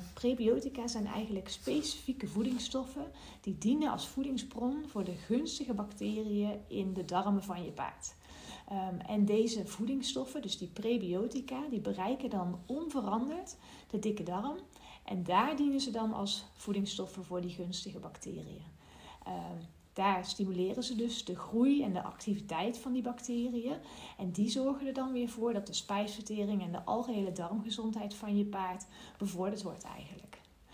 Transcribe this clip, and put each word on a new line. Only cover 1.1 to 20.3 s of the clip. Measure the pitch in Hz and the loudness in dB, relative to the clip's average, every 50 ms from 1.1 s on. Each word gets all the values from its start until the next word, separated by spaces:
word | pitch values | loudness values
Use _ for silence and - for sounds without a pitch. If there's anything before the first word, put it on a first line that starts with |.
| - 208 220 220 202 190 190 - | -2 -2 -2 -2 -2 -4 -4 -6
specifieke | - - - 262 262 302 294 - - - - 269 254 - 220 151 | -8 -4 -2 0 0 2 0 0 -4 -4 -4 -4 -4 -2 -4 -2
voedingsstoffen | 156 208 240 262 247 233 - - - 262 262 - - 285 285 - - - - - - - | 0 2 2 2 2 0 -2 -2 -2 -2 -2 -2 -6 -6 -8 -8 -10 -14 -16 -16 -16 -8
die | - 202 185 - | -6 -4 -4 2
dienen | - 220 277 302 311 269 | 4 4 6 6 6 4
als | - 175 - - | 2 0 -2 -4
voedingsbron | - 269 277 285 262 220 - - - 226 240 254 277 302 302 - | -2 -2 0 0 0 -2 -2 -4 -4 -2 0 0 0 0 -4 -4
voor | - 208 185 | -2 -2 -2
de | 180 175 | -2 -2
gunstige | - - - 226 269 330 - - - 285 - 214 | -6 0 2 2 2 4 0 -2 -4 -2 -2 -2
bacteriën | 202 208 208 - - 202 208 214 214 214 208 202 202 208 208 208 208 - - | -2 -2 -4 -6 -4 -2 -2 0 0 0 0 2 2 2 2 0 -4 -6 -6
in | - 202 190 190 185 | -4 -2 -2 0 -2
de | 185 170 | -2 -2
darmen | 151 180 180 196 208 202 196 190 | 0 0 2 4 4 4 2 2
van | 190 175 175 170 | 0 -4 -4 -6
je | 156 | -6
paard. | - - 131 - - - - - - - - - - - - - - - - - | -6 -4 -6 -6 -6 -8 -10 -12 -12 -12 -16 -18 -16 -14 -14 -14 -14 -14 -8 -4
Ehm, | 202 190 190 185 180 175 | -2 -2 0 0 -2 -4
en | - - 214 208 202 | -4 0 4 6 6
deze | 208 208 220 226 233 226 214 - | 8 8 6 6 6 4 0 -2
voedingsstoffen, | - - - 226 262 277 269 - - - 254 269 262 - 302 226 | -4 -2 -2 0 0 2 0 0 0 -2 -2 -2 -2 -4 -6 -4
dus | 185 - - | -4 -4 -4
die | 180 180 | -6 -6
prebiotica, | - - 208 226 240 226 190 175 175 185 220 247 - 269 262 - 262 262 294 302 | -6 -2 2 2 4 4 4 2 2 2 2 0 -2 -4 -4 -4 -4 -4 -2 -2
die | 240 196 | -2 0
bereiken | - 202 202 190 185 220 269 262 269 226 | 0 0 0 0 0 0 0 0 0 -2
dan | - 190 180 175 175 - - | 0 0 0 0 -2 -4 -4
onveranderd | - 254 302 339 311 285 269 202 196 208 226 254 285 320 359 381 - - - - - - - - - | -4 -4 -2 -2 -2 -2 0 2 2 2 2 2 0 -2 -4 -6 -8 -12 -16 -16 -18 -18 -18 -8 -4
de | - 202 | -2 0
dikke | - 220 208 - 160 | 2 2 0 0 -2
darm. | 175 180 196 226 285 311 370 - - - - - - - - - | -2 -2 0 0 -2 -2 -4 -8 -12 -18 -20 -20 -20 -20 -16 -8
En | - 202 185 175 | -4 -2 -2 2
daar | 175 180 196 240 294 311 | 6 6 6 6 6 4
dienen | 269 294 285 277 269 | 4 4 4 4 4
ze | 269 254 | 2 0
dan | 214 226 220 220 214 | 0 0 0 0 0
als | - 202 202 - - - - - | 0 0 0 -2 -4 -4 -10 -16
voedingsstoffen | - - 208 202 202 196 202 - - 190 185 - 196 175 | -8 -2 0 2 2 2 0 0 -2 -4 -4 -6 -10 -8
voor | - 180 180 | -4 -2 -2
die | 180 180 | -2 -2
gunstige | 175 - 175 180 180 - - 196 - 180 | -4 -4 -4 -4 -4 -4 -6 -6 -8 -8
bacteriën. | 160 156 - - - - - 156 151 151 151 - 160 - - - - - - - - - - - - | -10 -10 -10 -10 -10 -8 -8 -8 -8 -10 -12 -12 -14 -16 -18 -20 -20 -20 -20 -18 -18 -18 -18 -12 -8
Ehm, | 190 180 175 170 170 175 170 165 - - - - - - | -6 -6 -6 -6 -6 -8 -8 -10 -12 -16 -20 -20 -8 0
daar | - 190 202 190 185 185 | 4 4 6 6 4 2
stimuleren | - | -2